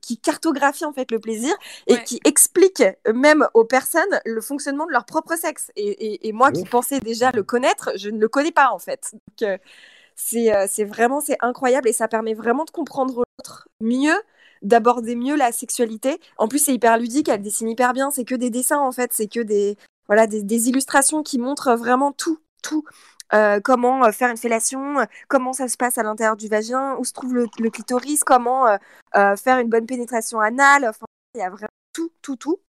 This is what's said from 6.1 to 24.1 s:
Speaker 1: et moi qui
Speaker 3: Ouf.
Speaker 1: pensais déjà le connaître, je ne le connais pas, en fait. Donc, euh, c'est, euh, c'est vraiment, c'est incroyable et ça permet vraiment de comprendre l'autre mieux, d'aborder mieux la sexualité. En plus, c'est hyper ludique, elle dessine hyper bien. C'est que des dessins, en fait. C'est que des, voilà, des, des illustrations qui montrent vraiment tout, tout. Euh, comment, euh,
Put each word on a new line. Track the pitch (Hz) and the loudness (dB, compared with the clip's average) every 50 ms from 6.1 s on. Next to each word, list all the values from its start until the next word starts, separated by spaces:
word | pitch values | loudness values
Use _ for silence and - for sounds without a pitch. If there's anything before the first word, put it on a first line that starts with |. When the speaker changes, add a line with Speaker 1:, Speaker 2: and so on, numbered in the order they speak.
| 208 - - 220 | -8 -6 -8 -8
Speaker 1:
et | 214 | 0
moi | 214 247 277 - | 2 2 2 4
qui | - 185 | 0 -6
Speaker 3:
Ouf. | - | -2
Speaker 1:
pensais | - 240 247 - 277 269 | -2 -2 0 0 -4 -4
déjà | - 226 226 226 233 262 247 | -4 -4 -4 0 0 0 2
le | 233 196 | 0 -4
connaître, | - - 240 254 302 415 - - - - | -2 -2 0 2 2 0 0 -4 -8 -8
je | 190 196 208 | -6 -8 -8
ne | 214 220 | -2 0
le | 214 220 | 0 0
connais | - 277 285 330 330 | 2 0 -2 0 2
pas, | - 285 262 220 | 4 4 4 2
en | 175 | -2
fait. | - - 151 - - - - | -6 -10 -10 -10 -10 -16 -16
Donc, | 214 _ - _ - 240 208 | -18 _ -20 _ -6 -4 -4
euh, | 190 190 _ _ - - - - _ _ _ _ _ | -4 -6 _ _ -20 -20 -20 -20 _ _ _ _ _
c'est, | - - - - 233 233 226 214 | -12 -10 -6 -4 0 2 2 2
euh, | 196 196 196 | 2 0 0
c'est | - - 214 | -2 -4 -4
vraiment, | 202 214 214 226 240 269 294 | -6 0 0 0 0 0 -2
c'est | 294 - 269 - | -2 -4 -4 -2
incroyable | - 240 247 - - 254 247 262 269 226 | -2 -4 -4 -2 0 2 2 2 2 0
et | 214 | 0
ça | - 233 220 | 0 -2 -2
permet | 233 226 220 220 220 | -2 -4 -4 -4 -6
vraiment | 214 220 226 233 269 320 | -4 -2 -2 0 0 -2
de | 320 | -6
comprendre | _ - 302 247 - 277 262 262 262 233 247 _ _ _ | _ -8 -8 -6 -2 -4 -2 -2 -2 -4 -6 _ _ _
l'autre | - - - - _ _ _ _ | -20 -20 -20 -20 _ _ _ _
mieux, | 220 226 240 254 277 302 320 381 440 _ _ _ _ _ _ _ - | -4 -2 0 0 2 0 0 0 -2 _ _ _ _ _ _ _ 0
d'aborder | 202 226 233 214 240 240 247 233 220 240 | 4 4 6 6 4 2 2 0 -6 -6
mieux | 233 240 262 294 | -4 -2 -2 0
la | 311 269 240 233 | 0 0 0 -2
sexualité. | - - - - - 247 220 220 214 - 262 302 - _ _ _ | -4 -8 -8 -2 -2 -2 -2 -2 -4 -4 -4 -4 -4 _ _ _
En | - - 226 | -2 -2 0
plus, | 240 294 | 0 0
c'est | 294 - 269 | 0 0 0
hyper | 226 240 233 226 226 | 4 4 4 4 4
ludique, | 240 233 226 285 302 - | 2 0 -2 -2 0 0
elle | 269 202 202 | -2 -2 -2
dessine | 214 202 - 226 226 | -6 -8 -6 -6 -6
hyper | 226 220 247 247 254 | -2 0 0 0 2
bien. | 254 269 277 | 0 -2 -4
C'est | 285 - 240 | -4 -6 -6
que | - 247 | -6 -6
des | 254 247 247 | -4 -4 -4
dessins, | 220 247 254 - 311 294 | -4 -2 -2 -2 0 0
en | 285 262 254 | 0 -2 -2
fait. | - 247 240 - | -4 -4 -4 -2
C'est | - 220 208 | -4 -6 -4
que | - 240 | -4 -6
des, | 233 208 214 202 202 202 208 _ _ _ _ _ _ | -4 -2 0 0 0 -2 -4 _ _ _ _ _ _
voilà, | _ 208 214 226 | _ 4 4 4
des, | 220 208 214 208 | 4 2 -4 -4
des | 196 226 233 220 247 | 0 0 0 2 2
illustrations | 254 269 269 - - 285 269 - 311 311 294 | 0 0 -2 2 2 2 4 4 0 -2 -4
qui | - - 254 | -4 -4 -4
montrent | 233 254 285 277 - 277 233 | -2 -2 -4 -4 0 0 0
vraiment | 233 233 233 254 254 277 285 277 | 0 2 0 0 2 2 0 -2
tout, | - - 339 320 320 _ _ _ _ - | -4 -4 -4 -4 -6 _ _ _ _ -12
tout. | - 302 311 302 - _ _ _ _ _ _ - _ - | -6 -6 -6 -6 -6 _ _ _ _ _ _ -8 _ 2
Euh, | 214 214 208 202 208 196 | 4 4 4 2 0 2
comment, | - 262 240 247 247 262 269 254 | 2 2 4 4 2 2 4 4
euh, | 220 | 4